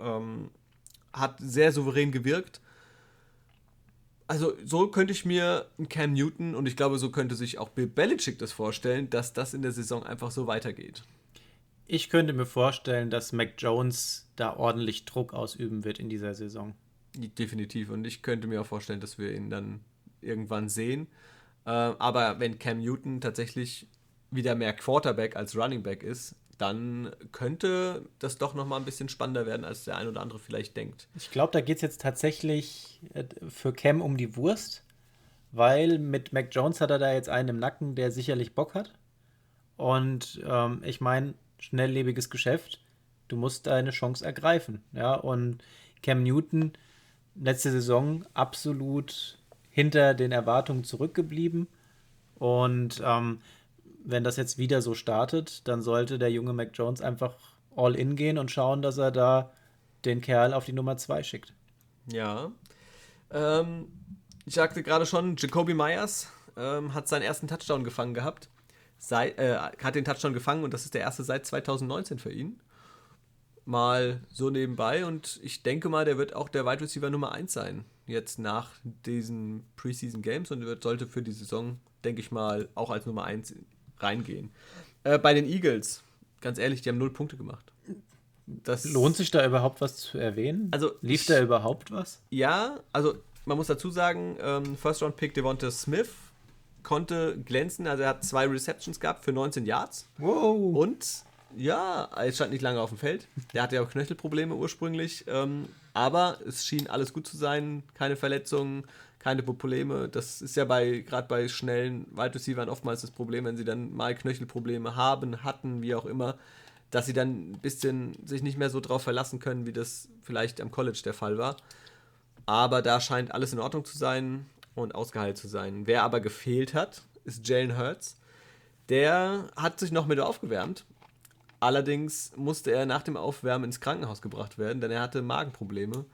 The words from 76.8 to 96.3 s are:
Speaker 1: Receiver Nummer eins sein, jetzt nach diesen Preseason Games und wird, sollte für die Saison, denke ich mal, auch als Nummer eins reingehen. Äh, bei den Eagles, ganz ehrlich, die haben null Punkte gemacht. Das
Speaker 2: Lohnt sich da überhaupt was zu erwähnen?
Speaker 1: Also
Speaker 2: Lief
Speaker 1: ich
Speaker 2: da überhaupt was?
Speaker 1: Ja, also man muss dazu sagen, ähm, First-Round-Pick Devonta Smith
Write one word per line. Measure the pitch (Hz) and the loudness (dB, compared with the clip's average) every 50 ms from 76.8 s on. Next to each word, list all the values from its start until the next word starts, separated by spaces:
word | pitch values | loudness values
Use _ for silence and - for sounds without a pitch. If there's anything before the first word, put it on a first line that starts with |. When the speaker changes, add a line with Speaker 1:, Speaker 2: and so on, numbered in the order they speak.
Speaker 1:
Receiver | 151 147 - 143 143 143 | -2 -6 -4 -4 -2 -2
Nummer | 143 143 139 - | 0 0 -2 -4
eins | - - 180 - | -4 -6 -6 -6
sein, | - 117 98 95 98 104 107 - _ _ - | -4 -4 -4 -6 -8 -10 -12 -16 _ _ -10
jetzt | - 113 113 113 - - - | -4 -4 -4 -4 -6 -8 -6
nach | 110 104 107 117 117 - - - - 120 113 - - | -4 -2 -2 -2 -4 -6 -12 -14 -14 -14 -12 -10 -6
diesen | 120 120 120 110 113 117 113 110 107 110 110 117 - - | -4 -4 -4 -4 -4 -6 -6 -6 -6 -8 -10 -12 -16 -16
Preseason | - - 127 127 123 127 120 120 110 | -10 -8 -6 -6 -6 -6 -8 -8 -6
Games | 101 110 127 160 180 - | -4 -4 -4 -4 -4 -6
und | 139 120 120 | -6 -6 -6
wird, | 117 117 - | -6 -6 -4
sollte | - 117 120 123 123 | -2 -2 -2 -2 -4
für | 123 - 123 | -6 -6 -6
die | 117 113 | -6 -6
Saison, | 104 110 104 - 113 113 117 123 123 - _ _ _ _ - | -8 -10 -8 -6 -4 -4 -4 -6 -8 -10 _ _ _ _ -4
denke | 120 117 113 | -4 -4 -4
ich | 110 - | -6 -6
mal, | 120 113 107 107 104 107 101 - - | -4 -2 -2 0 0 -2 -4 -6 -6
auch | 104 117 120 | -6 -4 -4
als | 107 107 - | -4 -4 -4
Nummer | 117 110 101 90 | -6 -6 -6 -4
eins | 90 104 113 120 - - - - _ _ _ - - - - | -6 -6 -8 -8 -10 -16 -18 -20 _ _ _ -20 -20 -10 -4
reingehen. | - 101 104 120 - - 95 92 107 107 - - - - - - - - _ _ | -2 -2 -2 -2 -4 -6 -8 -10 -10 -12 -16 -20 -20 -20 -20 -20 -20 -20 _ _
Äh, | - 139 147 147 | 4 4 6 8
bei | 151 147 147 | 8 8 8
den | 147 147 | 8 6
Eagles, | 127 180 190 180 143 117 107 - - - - - _ _ _ - _ _ - | 2 0 2 4 4 2 2 0 -4 -8 -10 -12 _ _ _ -20 _ _ -8
ganz | - 123 123 - | -6 -4 -2 0
ehrlich, | 120 135 135 123 | 0 0 0 0
die | - 123 | -2 -2
haben | 120 123 | 0 0
null | 131 131 | 0 0
Punkte | 131 - 147 151 143 | -2 -4 -6 -6 -6
gemacht. | 131 - - - - - - _ _ - - - 202 - _ _ _ _ _ _ _ - | -10 -12 -12 -12 -14 -16 -20 _ _ -14 -12 -12 -12 -14 _ _ _ _ _ _ _ -16
Das | - - 110 - 123 123 123 - | -14 -14 -8 -4 -4 -2 -2 -2
Speaker 2:
Lohnt | 151 147 127 127 156 165 | 2 4 6 6 6 6
sich | - 175 - | 4 2 2
da | - 151 131 | 4 6 6
überhaupt | 127 127 127 127 135 - - | 6 6 4 4 2 2 0
was | 143 131 - | -4 -4 -4
zu | - - - - 131 | -6 -12 -8 -4 -2
erwähnen? | 117 110 104 110 117 143 165 214 214 180 | -2 -2 0 0 0 0 0 0 0 0
Speaker 1:
Also | 160 143 156 - - - | 2 2 2 2 0 0
Speaker 2:
Lief | - 120 147 - | 0 2 2 2
Speaker 1:
ich | - | 6
Speaker 2:
da | - 156 131 | 8 8 8
überhaupt | 123 117 120 107 107 113 123 117 - - | 8 8 6 4 4 2 -2 -2 -6 -8
was? | 107 190 180 - - - _ - | -6 -6 -6 -8 -10 -16 _ -4
Speaker 1:
Ja, | 131 131 131 143 170 196 226 269 294 - - _ | 0 2 2 4 4 2 0 -2 -4 -8 -8 _
also | - 147 147 147 - - - - - - - | 0 2 2 2 2 0 -8 -20 -20 -10 -4
man | 143 143 | -2 0
muss | 151 156 | 0 2
dazu | - 175 170 - 185 | 0 0 0 -2 -4
sagen, | 170 180 175 175 175 175 175 180 175 - | 0 2 2 2 2 0 -4 -6 -6 -4
ähm, | - 139 143 143 143 143 139 | -2 0 0 0 -2 -4 -4
First-Round-Pick | - - 151 151 - 156 147 - - 156 143 - | -2 0 0 0 2 0 -2 -2 -2 -4 -2 0
Devonta | 143 127 131 131 131 135 123 | 0 0 0 0 0 -2 -4
Smith | 120 - - 143 151 202 233 - - - - - | -4 -4 -4 -2 0 0 0 -2 -4 -18 -20 -20